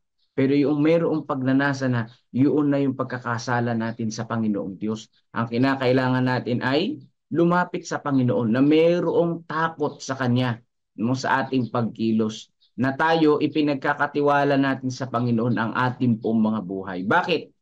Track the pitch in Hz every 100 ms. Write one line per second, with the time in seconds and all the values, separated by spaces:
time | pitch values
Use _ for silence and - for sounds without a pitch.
0 | _ _ _ - 135 143 139 147 151 170
1 | 165 156 - 135 127 135 143 127 131 123
2 | 113 - _ 117 143 151 147 139 139 131
3 | 123 123 120 117 131 120 120 113 113 113
4 | 107 117 110 117 110 98 98 92 107 110
5 | - _ _ - 117 117 135 131 127 131
6 | 127 127 127 123 110 123 127 147 214 311
7 | - _ - 147 170 180 175 170 - 147
8 | 147 135 123 - 113 127 143 156 170 175
9 | 165 - 170 165 - 156 165 165 143 -
10 | - 131 123 123 127 117 _ _ _ -
11 | 113 127 - 131 131 127 113 120 107 -
12 | 113 110 107 110 - _ _ - 131 131
13 | 160 165 156 147 147 156 147 135 151 143
14 | 143 147 143 143 143 139 139 127 127 127
15 | 127 117 123 113 123 104 113 - 127 -
16 | 123 110 110 113 107 110 90 95 95 90
17 | 95 170 180 147 - _